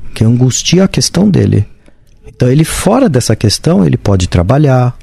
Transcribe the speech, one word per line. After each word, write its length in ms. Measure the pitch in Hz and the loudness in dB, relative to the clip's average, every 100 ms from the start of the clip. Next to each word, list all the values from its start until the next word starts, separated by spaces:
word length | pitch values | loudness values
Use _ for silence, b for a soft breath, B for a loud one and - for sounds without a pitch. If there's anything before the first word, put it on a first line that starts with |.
| - | -10
que 100 | - | -2
angustia 600 | 110 123 127 - - 175 | 0 2 0 -2 0 0
a 40 | 190 | 0
questão 420 | - - - 208 | 0 -4 0 0
dele. 360 | 143 101 104 104 - _ - _ - - | 2 2 0 -2 -8 _ -20 _ -20 -16
Então, 220 | - 127 | -4 0
ele 140 | 143 | 2
fora 440 | 160 - 185 240 247 | 0 -2 -2 0 2
dessa 260 | 127 - 110 | 0 -2 0
questão, 500 | 107 - 151 190 165 | 0 0 0 0 0
ele 120 | 120 | 0
pode 300 | - 98 92 | 0 0 0
trabalhar, 680 | 90 87 135 143 127 123 - | 0 0 2 2 2 0 -4